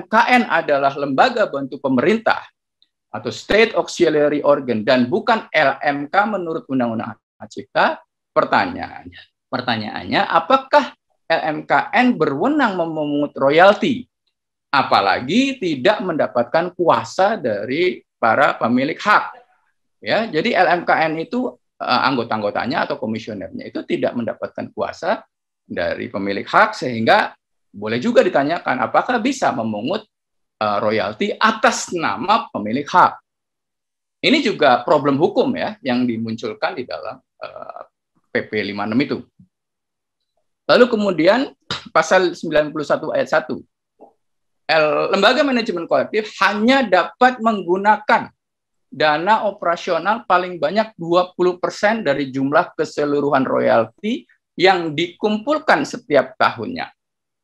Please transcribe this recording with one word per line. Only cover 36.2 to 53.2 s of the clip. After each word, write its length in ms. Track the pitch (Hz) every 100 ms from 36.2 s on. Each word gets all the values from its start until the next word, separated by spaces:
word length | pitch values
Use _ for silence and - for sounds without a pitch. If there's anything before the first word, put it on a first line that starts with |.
| 113 113 117 107 165
di 160 | 170 -
dalam, 320 | 78 107 127
eh, 600 | _ - - - - - - _ _ _ _
P 20 | 117 104
P 20 | 107 101
lima 240 | 101 107
enam 80 | 117
itu. 240 | 147 127 - _ _ _ _ _ _ _ _ _ _ _ _ _ -
Lalu 200 | 180 247
kemudian 640 | 214 202 160 170 240 285 _ -
<clears throat> 240 | - - 160
pasal 380 | 160 185 180
sembilan 400 | - 170 151 151
puluh 140 | 156 143
satu 260 | 151 151
ayat 160 | 135 127
satu. 320 | 160 - 113 - _ _ _ - _ _ _ _ _ -
L-, 400 | 160 151 147 156
lembaga 320 | 196 202 262 285
manajemen 400 | 240 220 175 165
kolektif 480 | 151 - 214 214 -
hanya 400 | 196 208 226 269
dapat 560 | 220 180 170 - 247 247
menggunakan 920 | 226 208 170 185 202 214 - - 113 _ _ _ _ _ _
dana 560 | 139 151 151 185 220 202
operasional 800 | - 175 170 - 165 185 233 -
paling 320 | 180 185 180
banyak 400 | 156 208 214 -
dua 320 | 165 175 180 -
puluh 240 | 180 180
persen 400 | 170 - 208 226
dari 320 | 160 147 135
jumlah 400 | 131 135 156 175
keseluruhan 720 | - 151 - 147 143